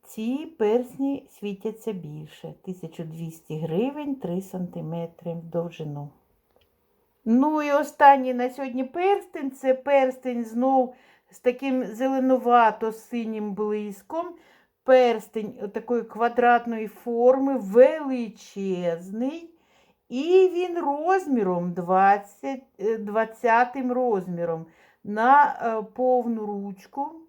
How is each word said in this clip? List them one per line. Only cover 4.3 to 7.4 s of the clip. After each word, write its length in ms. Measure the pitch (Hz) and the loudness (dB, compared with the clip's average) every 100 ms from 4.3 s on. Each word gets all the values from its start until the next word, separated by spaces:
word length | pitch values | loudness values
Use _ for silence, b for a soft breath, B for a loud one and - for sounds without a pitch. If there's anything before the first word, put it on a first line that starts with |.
| 180 | -8
сантиметри 920 | 190 185 175 175 156 170 170 - 170 | -8 -10 -10 -10 -10 -8 -10 -12 -12
в 100 | 170 | -12
довжину. 680 | 165 170 170 - 156 147 143 _ _ _ _ _ _ _ _ _ _ _ 226 | -8 -8 -8 -10 -12 -12 -14 _ _ _ _ _ _ _ _ _ _ _ 0
Ну 360 | 233 | 2